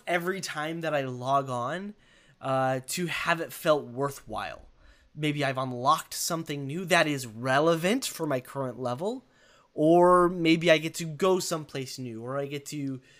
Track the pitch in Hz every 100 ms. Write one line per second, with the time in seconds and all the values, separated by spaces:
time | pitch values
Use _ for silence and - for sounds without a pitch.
0 | - 175 175 196 - 156 156 165 160 147
1 | 131 123 127 139 135 123 123 175 202 -
2 | _ _ _ _ 135 131 131 131 131 -
3 | 170 139 165 165 139 - 165 147 120 120
4 | 139 - - 101 95 - - _ - _
5 | _ 151 151 147 135 131 131 123 131 156
6 | - - - 165 160 143 135 165 175 175
7 | 156 143 123 107 127 135 160 165 180 156
8 | - - 156 131 - 139 131 120 127 123
9 | 190 254 - _ _ _ _ - 156 175
10 | 180 180 175 180 165 165 170 160 160 160
11 | 165 147 185 185 - 160 147 135 131 -
12 | 127 110 120 139 139 143 143 147 139 131
13 | - _